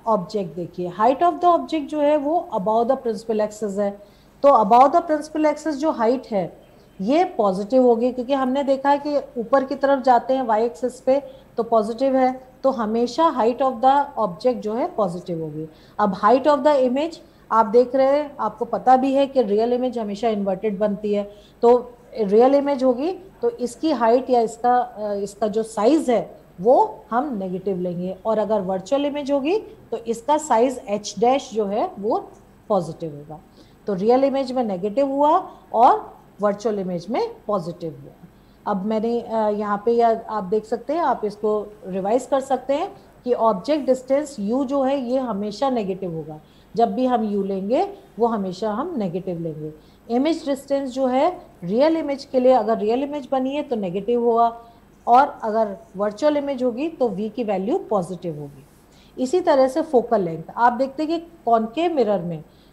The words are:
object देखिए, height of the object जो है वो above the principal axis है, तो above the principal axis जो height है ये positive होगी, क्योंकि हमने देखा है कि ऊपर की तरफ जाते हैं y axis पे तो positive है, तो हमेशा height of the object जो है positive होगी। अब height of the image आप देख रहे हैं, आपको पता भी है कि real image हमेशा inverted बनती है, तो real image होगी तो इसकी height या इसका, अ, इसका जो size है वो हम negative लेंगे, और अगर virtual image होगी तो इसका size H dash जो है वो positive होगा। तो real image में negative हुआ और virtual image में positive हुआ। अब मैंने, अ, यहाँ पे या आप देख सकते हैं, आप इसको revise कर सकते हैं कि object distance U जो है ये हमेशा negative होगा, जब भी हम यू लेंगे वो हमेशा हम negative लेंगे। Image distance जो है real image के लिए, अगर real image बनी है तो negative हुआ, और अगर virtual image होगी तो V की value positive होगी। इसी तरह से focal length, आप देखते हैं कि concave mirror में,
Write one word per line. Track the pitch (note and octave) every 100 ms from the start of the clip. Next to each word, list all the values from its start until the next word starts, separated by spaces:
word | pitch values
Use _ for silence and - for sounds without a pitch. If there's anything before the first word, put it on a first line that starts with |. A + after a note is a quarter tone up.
| -
object | G#3+ F3 G#3+ F3+ D#3+
देखिए, | E3+ - F3+
height | F3 A3 C#4+
of | F4
the | F4 F4
object | E4+ C4 D#4+
जो | C#4 D4+
है | C#4+ D4+
वो | C#4 E4+ E4+
above | A3 F#3+ A3 A#3
the | C4 A#3+
principal | A3 - G#3+ G#3
axis | G#3 G#3+ G3
है, | G3+ G3+ - - _ _
तो | C#4
above | C4 G#3 A#3 C#4
the | E4+ E4
principal | D4+ D4+ D#4+ D4+
axis | D4 D#4+
जो | C#4 D#4+
height | A#3 A3+ B3+ -
है | G#3 F3 - - - - -
ये | F#3+ D4+
positive | F#4 - G3+ F#3 G3+ C4
होगी, | B3+ A3+ B3
क्योंकि | B3+ A#3+
हमने | C#4 C4 C4
देखा | C4+ C4+ C#4
है | C#4+
कि | D4 C#4+ C#4 -
ऊपर | A3 C4+
की | C4
तरफ | C#4 C4+ C#4
जाते | C4 A#3+ A#3
हैं | C4
y | B3 G#3+
axis | A#3 A#3 B3+ A#3+
पे | - C4+ - - - -
तो |
positive | A3 A3+ G#3+ A#3 C4+ C4
है, | B3+ B3+ - -
तो | C4+
हमेशा | A#3 G#3+ A3+ A#3+ B3 D#4+
height | B3+ A3 B3
of | C4+ A#3
the | B3 C#4 C#4+ -
object | G#3+ E3+ B3+
जो | A#3 G3+
है | A3 E4
positive | F4 G3 F3 F3 E3
होगी। | D#3+ D3+ D#3 - - -
अब | G#3 G3
height | G#3 B3+
of | C#4 D4
the | C#4 C#4+ B3+
image | B3+ D#4+ - - _ -
आप | A3 A3
देख | A3 B3
रहे | C4+ C4+
हैं, | C#4+ D4 C#4
आपको | A3 G#3+
पता | A3+ G3+ B3+ B3+
भी | C4+
है | C4+ C#4
कि | C4+
real | A3 G3+ A#3
image | B3 B3+ A#3+
हमेशा | G#3+ G3+ A#3
inverted | G#3 G3 F#3+ A3 G3
बनती | G#3+ G3+ G#3
है, | G3+ G3+ - - -
तो | A#3+ B3 - - - -
real | G#3+ G#3 B3+
image | C#4 C#4+ C#4
होगी | C4 A#3+ D4+
तो | F#4 - - A#3+
इसकी | A#4 A#3+ - D#4+
height | C4+ A3+ A#3+ C4
या | A#3+
इसका, | A3 A3 A#3+ B3
अ, | B3 - G#3+
इसका | G3+ G3+ - A3
जो | G3+
size | A3 - G#3 D#4 B3+
है | A#3 - - - -
वो | F#3+ D4 G#4+ - -
हम | A3+ D4+ A3
negative | F#3+ F3+ - F#3+
लेंगे, | F3+ E3+ F3+ F#3 A3
और | G#3+
अगर | G#3 G#3+
virtual | F#3 F#3+ F#3 C#4
image | C#4+ C#4+ C4+
होगी | C#4+ C4+ G#4
तो | - - - -
इसका | - A3+ - G3+
size | G#3 A3+ B3+ B3 -
H | G#3 G#3 -
dash | A#3 C4+ -
जो | G#3
है | G3+ G#3 F4+ C#4+
वो | G3+ E4+ G4+ - - - -
positive | G3+ D#3+ D#3+ E3
होगा। | C#3+ D3+ D#3 - - - - -
तो |
real | G3 G#3 B3
image | C#4 C4+ C4
में | B3+
negative | A#3 F#3 G3+ G3+ C#4
हुआ | C#4 D4 E4+ F#4 - -
और | G#3+ B3 G#4+ - - - -
virtual | G3+ G3+ A#3+ G#3
image | F#3 F3+ E3+
में | C4+ A4+ - -
positive | G3+ E3 E3 E3 C#3
हुआ। | C3+ - E3+ - - _ -
अब | G#3
मैंने, | G3+ A3 A3+ A#3
अ, | G3+ A3+ G#3+
यहाँ | G#3 G#3 G3+ A3
पे |
या | A#3 A#3 A3+ A3+
आप | G#3+
देख | F#3+ G#3+
सकते | G#3+ A3+ -
हैं, | D#4
आप | D#4 A#3
इसको | G#3+ G3+ G#3+ G#3+ G3+ - F#3+
revise | F#3+ F#3+ A#3+ B3+
कर | C4+
सकते | C4 B3+ B3
हैं | C#4 G4 - - -
कि | B3
object | A#3+ A3+ G3 F3+ D4+ B3
distance | B3+ - C4+ D4+ -
U | G3+ B3
जो | C#4 C#4+
है | C4 C#4
ये | A#3+ C4
हमेशा | B3+ G3 G#3 G#3 C#4
negative | B3 G3 F#3 F#3
होगा, | D#3+ D3+ D#3 - _ - F3+
जब | A3+
भी | G3 B3+
हम | B3
यू | G#3+ G3+
लेंगे | F#3+ G3 G3 C4+ G4+ - - -
वो | A3+
हमेशा | A3+ F#3+ F3+ A3
हम | G#3 D#4+ D#4+
negative | F#3+ F3 F3 E3+
लेंगे। | E3 D3+ D3+ D3+ - _ -
Image | A#3 D4 D#4+ C4
distance | C4+ - C#4 C#4
जो | B3 C4
है | B3+ D#4+ F4+ - -
real | E3+ G#3+ D4 E4
image | D4 C4+
के | - C4
लिए, | B3+
अगर | B3+ G#3+ A3
real | G#3 A#3+
image | C#4 D4 B3
बनी | C4 C4
है | C#4+
तो | C#4+ A#3+
negative | G3 F3+ G3 A#3+
हुआ, | A#3 A3+ A#3 A#3 - - _ _ -
और | B3 C#4+ -
अगर | A3+ G#3+ G#3+ F#3+ - F#3
virtual | G#3 G#3 D4+ D4
image | C#4 C4+
होगी | B3+ A3+ D#4+
तो | D#4+ B3
V | F#3 A3
की | G#3+
value | A3 F#3+ F#3+ F4+ -
positive | G#3 E3+ F3+ F3 D3
होगी। | C#3+ C#3+ - _ _ - - -
इसी | B3+ F4+
तरह | F4+ C#4+ C4
से | C4
focal | D#4+ B3 - G#3+
length, | F3 D#3+ E3 -
आप | A#3+
देखते | A#3 C4+ C4+
हैं | D#4
कि | E4 E4 - -
concave | A#3 A3 D4+ E4+
mirror | D#4+ G#3+ G3+
में, | E3+ D#3+ - _ _